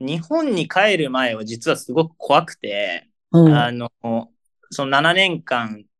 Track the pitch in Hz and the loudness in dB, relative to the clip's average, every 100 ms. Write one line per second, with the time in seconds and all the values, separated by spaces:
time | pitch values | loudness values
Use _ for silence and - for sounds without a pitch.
0 | 131 165 165 311 302 190 139 185 214 185 | -6 -6 -4 -2 0 -2 -2 0 2 2
1 | 143 131 127 110 110 113 160 139 - 131 | -2 -2 -2 -4 -8 -8 -4 -4 -2 -2
2 | 165 - - 143 165 - 104 101 98 85 | -2 -6 0 0 0 -10 -8 -6 -4 -6
3 | - _ _ 165 165 147 120 120 120 - | -12 _ _ 6 8 6 2 -4 -10 -10
4 | 117 113 113 _ _ _ _ - 135 139 | -6 -6 -6 _ _ _ _ -8 0 2
5 | 160 185 190 165 - 123 113 107 104 _ | 2 2 0 -2 -4 -4 -4 -10 -18 _